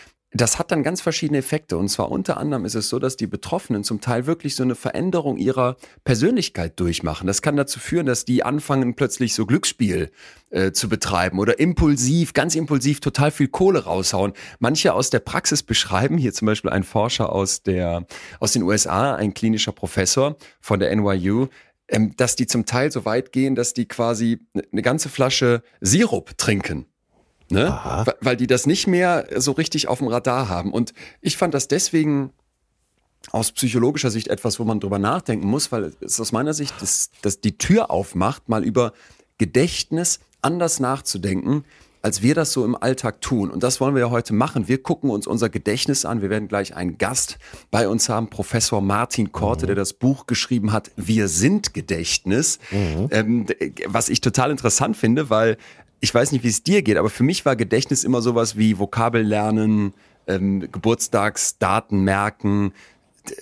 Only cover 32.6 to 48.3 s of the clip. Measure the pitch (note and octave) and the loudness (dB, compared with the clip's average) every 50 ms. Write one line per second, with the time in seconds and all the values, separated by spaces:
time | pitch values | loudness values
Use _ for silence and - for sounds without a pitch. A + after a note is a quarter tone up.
32.6 | _ _ _ _ _ _ _ _ _ _ _ _ - - - A2 A2 - - - | _ _ _ _ _ _ _ _ _ _ _ _ -10 -6 -4 -2 -2 -2 -2 -2
33.6 | - A#2+ A2 B2 - C3+ D3+ D3 C3+ B2 G#2+ A2+ G#2 - - - - A2+ - - | -2 0 2 2 2 2 2 0 -2 -2 -2 -2 -2 -4 -4 -2 -2 -4 -2 -2
34.6 | A#2 A2 A2 G#2 G2+ G2 G2+ G2 G2 G#2+ D3 F3+ - - A2 G#2+ F2 G2 A#2 D3 | -2 -2 -2 -2 -2 -2 -2 0 0 0 0 -2 -2 -2 -2 -2 0 0 0 0
35.6 | - - B2+ A2+ F#2+ D#2 - _ - - - - A2+ - A#2 A2 C3+ D3+ D#3 D3+ | -2 -2 -4 -4 -4 -6 -8 _ -6 -6 -4 -4 -2 -2 -2 0 0 -2 -2 -4
36.6 | D3 C3+ - - G2+ F#2+ - - - - _ - - G#2 F#2+ - - A2 - - | -6 -8 -8 -6 -4 -2 -2 -2 -2 -4 _ -4 -4 -2 -2 0 -2 -4 -2 0
37.6 | - - F#3 A#3 - - - F2 G2 - - F2 F#2 A2+ C#3 - - - A2+ A2 | 2 4 4 4 4 2 -2 -2 -4 -2 -2 0 0 0 -2 -4 -4 -2 0 0
38.6 | - G#2+ G2+ B2 A#2+ G#2+ - - - - - _ _ _ _ - A2 D#2+ - B2 | 0 2 2 2 0 0 -2 -10 -20 -20 -20 _ _ _ _ -2 -2 2 2 2
39.6 | D#3 F3 - - - - D#3+ D#3+ F3 - - - _ _ _ _ - - E3+ F3 | 2 2 0 -6 -4 -4 -4 -2 0 -2 -4 -4 _ _ _ _ -4 -2 0 0
40.6 | F3 E3 - - C3 B2 C3+ C3+ - - - G2 E2+ G2+ F#2+ F#2 - - C#3 D3+ | 0 -2 0 -2 -2 -2 -2 -4 -4 -6 -6 -4 -2 -2 -2 -2 0 0 -2 -2
41.6 | - _ - - - _ _ _ - A2 A2 F#2+ G2+ B2+ D#3 E3 D#3 - - C3 | -2 _ -16 -20 -20 _ _ _ -4 -2 0 2 2 4 4 4 0 0 0 0
42.6 | A#2 A2+ B2 - - B2 C3 - - A2+ - - - - C3 A2 G2 - - F2+ | 0 0 -2 0 0 -2 -2 0 -2 -4 -4 -6 -4 -2 0 0 0 -2 -2 -2
43.6 | A#2+ B2+ B2+ - C3+ C3+ C#3+ C3 B2 A#2 B2 A#2 - - A2 G#2 C3 D#3 - B2+ | 0 0 0 0 2 2 2 2 2 2 0 -2 0 0 0 2 2 0 0 -2
44.6 | G2 E2+ B2+ C3 - - - - - C3+ G#2+ G#2 - - G#2 A2+ A#2 G#2 - - | 0 0 0 0 0 -2 -2 -2 0 0 0 -2 -2 -2 0 0 0 -2 -2 -2
45.6 | - G#2 G#2 B2+ - - C#3 C3+ - E2 A#2+ A2+ G2 F#2 G#2+ G#2+ G#2 F#2+ G#2 G2+ | -2 -2 -2 0 0 0 0 0 -2 -2 -2 -2 -2 -2 -2 -2 -2 -2 -2 -2
46.6 | G2 - - D#2+ F2+ F2+ E2 - - G#2 B2+ - - - - - - - - - | -2 -4 -6 -6 -6 -6 -2 -2 -2 -2 0 -2 -4 -4 -8 -14 -18 -20 -20 -20
47.6 | - _ - G#2+ A#2 F#2+ G#2+ A2 - - A2 A2 A2+ G#2 | -8 _ 0 2 2 2 2 0 0 0 0 -2 -2 -4